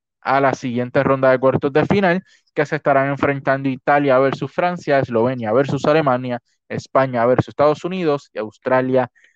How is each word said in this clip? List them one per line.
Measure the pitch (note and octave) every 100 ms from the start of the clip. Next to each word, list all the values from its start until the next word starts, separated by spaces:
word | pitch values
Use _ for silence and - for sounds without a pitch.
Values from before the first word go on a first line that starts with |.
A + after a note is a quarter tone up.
| _ _
a | - C3+
la | C#3
siguiente | C#3+ C3 A#2+ B2 C#3+
ronda | B2+ C3+ C3
de | C3
cuartos | C3 - C#3+
de | C#3+ C#3+
final, | G3+ F#3+ F3+ - _ _
que | - D3
se | D3+
estarán | - C3+ C#3
enfrentando | C#3 C#3+ C#3 C#3 C3+ C3+
Italia | B2+ - C#3+ C#3+ C3
versus | C3+ C3 C#3
Francia, | - F3+ F3+ E3 C#3
Eslovenia | B2 A2+ A#2+ C3 A2+
versus | A#2 C3+ C#3+
Alemania, | D3+ D#3 D3 B2 B2+ B2 _ _ -
España | A2 - C3+ C3 B2
versus | A#2+ B2 -
Estados | A2 D3 D3
Unidos | F3 F#3 E3 C#3+ -
y | -
Australia | G#2+ - - C3 C3 B2+ B2 _ _